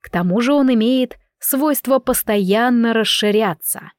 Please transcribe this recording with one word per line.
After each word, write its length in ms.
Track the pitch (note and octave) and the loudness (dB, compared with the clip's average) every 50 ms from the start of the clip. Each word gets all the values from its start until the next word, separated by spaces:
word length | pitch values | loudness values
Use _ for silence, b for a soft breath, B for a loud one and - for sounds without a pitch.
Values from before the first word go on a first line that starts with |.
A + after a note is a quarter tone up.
К 100 | _ - | _ -6
тому 300 | - E3+ F3 F3+ F3 A3 | -4 -2 -2 0 0 0
же 120 | A#3+ B3 C#4+ | 2 2 2
он 220 | D4 C#4 C4 B3+ | 2 4 4 2
имеет 420 | A3+ G#3+ A#3 C4 C4 B3+ B3 - - _ _ _ _ | 2 2 2 2 0 0 -2 -6 -16 _ _ _ _
свойство 640 | - - - C4+ C#4+ D#4 C#4+ C4 - B3 C4+ C4 | -6 -4 -2 0 0 0 -2 -2 0 0 0 0
постоянно 920 | B3 - B3+ - - - G#3+ G3+ G3 F3+ G3 G#3+ A#3 B3+ B3+ A#3+ A#3 A#3 A#3 | 0 0 -2 -2 -2 -2 -2 0 0 0 0 0 2 2 2 2 2 2 2
расширяться. 1000 | A3+ G#3+ G3+ - - - G#3 G3+ G#3+ A3 G3 E3 - - - - - - - _ | 0 0 0 -2 0 0 0 0 2 0 0 -4 -4 -6 -8 -8 -8 -10 -20 _